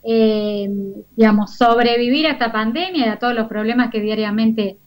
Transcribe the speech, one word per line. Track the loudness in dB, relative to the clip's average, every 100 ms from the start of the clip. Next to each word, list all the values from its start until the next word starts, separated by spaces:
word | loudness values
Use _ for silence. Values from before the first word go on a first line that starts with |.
eh, | 0 2 4 2 -2 -4 -4 -6 -8 -12 -12 2
digamos, | 4 4 0 2
sobrevivir | 2 4 2 2 0 0 0
a |
esta | 0 -2
pandemia | -2 -2 -2 -4 -2 -2
y |
a | 0
todos | -2
los | -2 -4
problemas | -4 -2 0 -2
que | -2
diariamente | -4 -2 -2 0 0 0 -4 -6